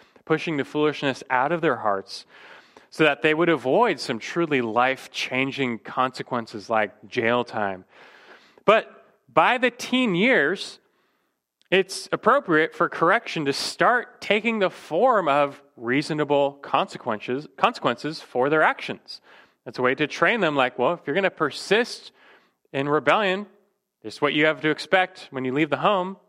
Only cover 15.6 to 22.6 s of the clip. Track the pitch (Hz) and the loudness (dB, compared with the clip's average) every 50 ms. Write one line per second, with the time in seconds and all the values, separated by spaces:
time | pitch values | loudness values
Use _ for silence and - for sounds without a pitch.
15.6 | - _ _ - 120 113 127 139 151 - 160 151 151 139 147 139 143 139 139 139 | -20 _ _ -8 -4 -2 0 0 0 -2 -2 -2 0 0 2 2 2 0 -2 -6
16.6 | - - - 139 180 196 - - - 127 110 104 - - 123 135 151 - _ - | -6 -2 0 0 0 -2 -6 -10 -6 -6 -6 -4 -4 -4 -6 -6 -6 -10 _ 0
17.6 | - 220 247 - - 139 120 - - 147 160 - - - - 127 127 143 151 156 | 0 0 0 0 -2 -2 -2 -2 -4 -10 -10 -10 -12 -6 -2 0 0 2 4 4
18.6 | 156 208 269 - - - 113 - _ - - - _ _ - - - _ _ _ | 4 2 0 -2 -6 -10 -10 -12 _ -20 -20 -20 _ _ -20 -20 -20 _ _ _
19.6 | - - 113 - 127 123 131 131 151 139 - - 170 175 220 233 190 160 147 139 | -18 -12 -4 -2 0 0 0 0 -2 -4 -2 0 0 2 2 2 0 0 2 2
20.6 | 127 127 - - 123 139 175 170 - - 143 185 196 180 - - 160 139 - - | 0 0 0 0 0 0 -2 -2 -4 -4 -2 0 0 -2 0 -2 -2 -4 -4 -4
21.6 | - - 190 220 247 - - - - - - _ _ - - _ _ _ _ _ | -2 0 2 2 0 0 -6 -14 -18 -20 -20 _ _ -20 -20 _ _ _ _ _